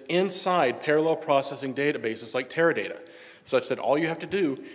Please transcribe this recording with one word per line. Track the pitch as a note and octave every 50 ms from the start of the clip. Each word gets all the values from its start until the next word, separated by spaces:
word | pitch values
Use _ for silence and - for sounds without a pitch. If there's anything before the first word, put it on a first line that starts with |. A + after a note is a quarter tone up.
| - -
inside | E3 F3+ F#3+ G3 F3+ - - F#3+ F3+ F3 D3 B2 A#2+ -
parallel | - D#3 D3 D#3 D#3 D#3+ D#3
processing | D#3 - D#3 C#3+ C#3 C3+ - C#3+ C3+ C#3 C3 B2
databases | C#3 C#3+ D3 D3 B2+ A#2 A2+ A2 A2 A2+ A2+ -
like | B2+ C3 -
Teradata, | - D#3+ E3 E3+ C#3 A2 G2 G2 - - - - - - - - - - _
such | - C3+ B2+ B2 -
that | C3 -
all | - A2+ C#3
you | D#3 E3
have | D#3+ E3 D#3+
to | F3+
do | - F#3 G3+ F#3 C#3+ C3 - - -